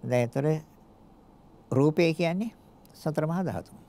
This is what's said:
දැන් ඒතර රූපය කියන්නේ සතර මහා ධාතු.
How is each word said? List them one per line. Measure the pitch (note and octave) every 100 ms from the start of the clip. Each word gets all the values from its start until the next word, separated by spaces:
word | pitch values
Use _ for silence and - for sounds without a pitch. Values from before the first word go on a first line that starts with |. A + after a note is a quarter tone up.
දැන් | B2+ B2
ඒතර | A#2+ C3+ D3 D#3 - - - - - - - - - - -
රූපය | B2 D3 D#3 E3
කියන්නේ | D#3+ E3+ F3+ A3+ - - - -
සතර | - E3 D3+ D#3
මහා | E3+
ධාතු. | F3 F#2 - -